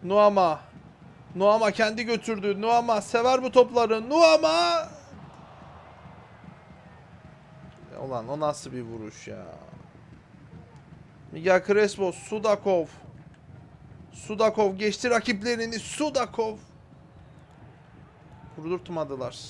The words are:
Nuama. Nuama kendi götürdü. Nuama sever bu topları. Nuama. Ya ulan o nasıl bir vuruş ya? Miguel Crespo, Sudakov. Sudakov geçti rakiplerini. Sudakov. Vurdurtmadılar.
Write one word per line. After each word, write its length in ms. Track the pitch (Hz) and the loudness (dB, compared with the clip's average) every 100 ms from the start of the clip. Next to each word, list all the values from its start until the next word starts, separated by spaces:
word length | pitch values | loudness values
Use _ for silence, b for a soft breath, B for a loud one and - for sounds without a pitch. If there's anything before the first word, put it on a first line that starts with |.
Nuama. 580 | 180 202 208 202 180 151 - - - - - - - | 0 4 4 6 2 0 -8 -20 -20 -20 -20 -20 -16
Nuama 360 | 175 196 214 220 | 0 2 4 2
kendi 340 | 208 220 220 | 0 -2 -2
götürdü. 560 | 233 233 226 220 202 202 | -4 -4 -4 -4 -4 -2
Nuama 400 | 220 240 240 214 | 2 2 2 -2
sever 420 | 202 240 240 262 | 0 0 2 2
bu 80 | 254 | 4
topları. 600 | 254 247 240 233 220 226 | 6 6 4 2 0 0
Nuama. 800 | 302 330 311 320 330 349 330 320 - - - - - - - - - - - - - - - - - - - - - - - - - - - - - - | 6 8 6 4 2 2 0 -4 -14 -20 -20 -20 -20 -20 -20 -20 -20 -20 -20 -20 -20 -20 -20 -20 -20 -20 -20 -20 -20 -20 -20 -20 -20 -20 -20 -20 -20 -20
Ya 80 | - 131 | -16 -10
ulan 220 | 123 113 | -10 -8
o 120 | 147 | -6
nasıl 320 | 151 147 - | -4 -6 -10
bir 100 | 127 | -12
vuruş 460 | 117 113 107 - - | -12 -12 -14 -16 -16
ya? 180 | 107 90 80 78 - - - - - - - - - - - - - - - - | -16 -16 -18 -20 -20 -20 -20 -20 -20 -20 -20 -20 -20 -20 -20 -20 -20 -20 -20 -18
Miguel 320 | 156 170 185 | -6 2 2
Crespo, 480 | 185 202 208 202 190 | 4 2 2 0 -6
Sudakov. 760 | 170 - 214 214 202 202 185 156 - - - - - - - - - - - - | -6 -10 -4 0 0 2 0 -2 -10 -20 -20 -20 -20 -20 -20 -20 -20 -20 -20 -20
Sudakov 640 | - - 208 220 214 208 | -20 -12 0 0 4 0
geçti 360 | 190 214 196 247 | 2 -4 -2 0
rakiplerini. 680 | 233 226 208 220 233 226 226 | 0 0 -4 -2 -4 -4 -8
Sudakov. 760 | - - 302 269 240 - 220 214 - - - - - - - - - - - - - - - - - - - - | -10 -4 -2 -2 -4 -4 -6 -6 -18 -20 -20 -20 -20 -20 -20 -20 -20 -20 -20 -20 -20 -20 -20 -20 -20 -20 -20 -14
Vurdurtmadılar. 800 | 156 175 175 170 151 135 123 - - | -8 -8 -8 -8 -8 -8 -10 -12 -18